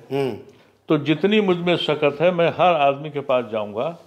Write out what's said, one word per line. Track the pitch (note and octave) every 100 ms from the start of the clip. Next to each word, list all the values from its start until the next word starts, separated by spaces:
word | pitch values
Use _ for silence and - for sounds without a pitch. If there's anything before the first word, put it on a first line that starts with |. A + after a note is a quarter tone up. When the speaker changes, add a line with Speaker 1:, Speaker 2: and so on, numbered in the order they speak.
| -
Speaker 1:
हम्म। | C#3 C3+ G2+ - - _ _ -
Speaker 2:
तो | D#3
जितनी | C#3 D#3 G3 G#3+
मुझ | G3 F3
में | F3 E3
सकत | - D3+ D3 C#3+
है, | F3
मैं | F3 E3
हर | C#3+ F3
आदमी | D#3+ C#3+ C#3 D3+
के | C#3+
पास | C#3+ B2+ A2+
जाऊंगा | G#2+ G#2 G#2 D3+ E3+